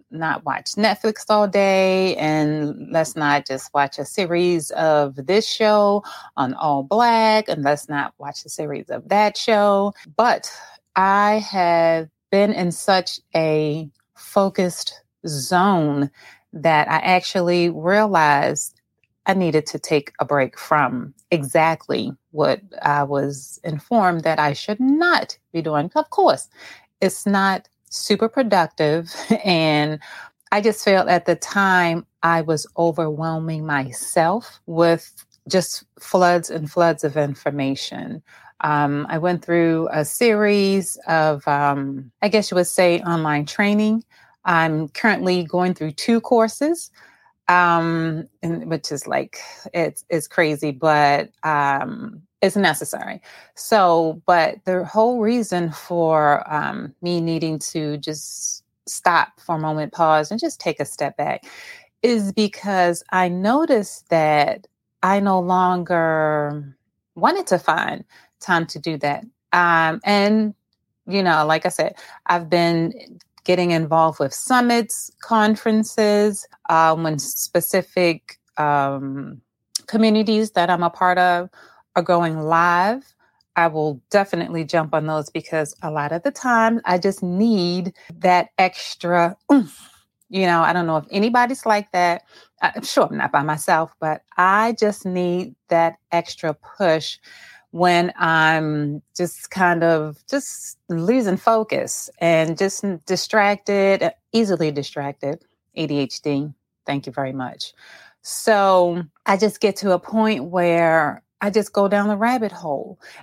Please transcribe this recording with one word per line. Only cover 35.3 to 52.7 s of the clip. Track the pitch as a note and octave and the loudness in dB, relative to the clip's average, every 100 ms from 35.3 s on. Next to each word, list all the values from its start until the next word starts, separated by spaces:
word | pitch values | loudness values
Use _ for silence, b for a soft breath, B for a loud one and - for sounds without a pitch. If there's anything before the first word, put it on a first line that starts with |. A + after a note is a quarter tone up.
| _ - | _ -2
just | F#3 E3+ - - _ | -2 -2 -8 -14 _
floods | - F#3 F3 F3 E3 | -2 2 4 4 -2
and | D#3+ D3+ | -8 -4
floods | F3+ E3+ D#3 | 0 2 2
of | D3+ D3 | -2 -2
information. | C#3+ C3+ D3 C#3+ C3+ C3+ - - D#3 D#3+ B B B _ | -4 -4 -6 -4 -4 -4 -8 -10 -12 -14 B B B _
Um, | D#3 D3 C#3+ C#3+ - | -2 0 0 -2 -4
I | D#3+ | -2
went | F3+ F3 | -2 -2
through | - E3+ E3 E3 E3 | 0 2 2 0 -2
a | D#3 D3 | -4 -4
series | - A#3+ G#3 G#3 G3+ G3 G3 F3 - - | 0 2 4 2 2 2 0 -2 -8 -2
of, | D#3+ D#3 C#3+ - | 2 2 0 -2
um, | C#3+ C#3+ C#3 C#3 C3+ B2+ _ | 0 0 0 -4 -8 -14 _
I | G3+ | 0
guess | G#3+ G3+ | 0 0
you | F3+ | 0
would | F3 | 0
say, | - F3+ E3+ | 2 2 2
online | F3 E3 D#3 D3 D3 | 0 -2 0 -2 -2
training. | - G3+ G#3 G#3+ A3+ - b b b F#3+ | -2 0 2 2 0 -4 b b b 0
I'm | E3+ D#3+ D#3 D#3 | 2 2 0 -4
currently | - A3 G3 F#3 F3+ | 0 0 2 0 0
going | D#3+ F3+ F3+ | 0 -2 -2
through | F3+ D#3 | -2 -6
two | - - A#3 | -4 0 0
courses, | - A#3 A3 - D4+ E4+ - b b b b _ - | 2 2 2 0 -2 -2 -6 b b b b _ 2
um, | F3+ F3 E3+ E3 E3 E3 D#3+ - _ | 4 4 2 2 0 -2 -4 -10 _
and, | E3+ E3 D#3+ | -8 -6 -6
which | D#3 - | -6 -6
is, | D3 - | -10 -4
like, | C#3 C3+ - - B - | -4 -4 -12 -20 B -8
it's, | F3 D#3 - - | -4 -4 -6 -6
it's | E3 - | -6 -2
crazy, | - D#3+ D3 D3+ | 0 0 0 -4
but, | C3 D#3+ D3+ C#3+ C#3+ D#3 _ | -2 2 4 4 2 -2 _
um, | D#3 D3 C#3 C#3 C3 - B2+ - _ _ | -2 0 0 -2 -4 -8 -12 -14 _ _
it's | F#3+ G3+ | 0 2
necessary. | F3 | 0